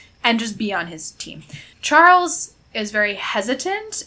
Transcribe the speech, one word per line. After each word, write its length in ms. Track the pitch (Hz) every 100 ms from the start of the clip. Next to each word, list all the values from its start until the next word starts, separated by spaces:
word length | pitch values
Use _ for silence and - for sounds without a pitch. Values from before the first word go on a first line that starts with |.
| - _
and 160 | 240 226
just 180 | 226 196
be 160 | 214
on 140 | 180 170
his 240 | 160 -
team. 320 | - - 151 - - - _
Charles 720 | - 302 339 359 349 - - _ _
is 180 | 226 208
very 240 | 214 208 196
hesitant 880 | - 214 214 262 370 415 440 -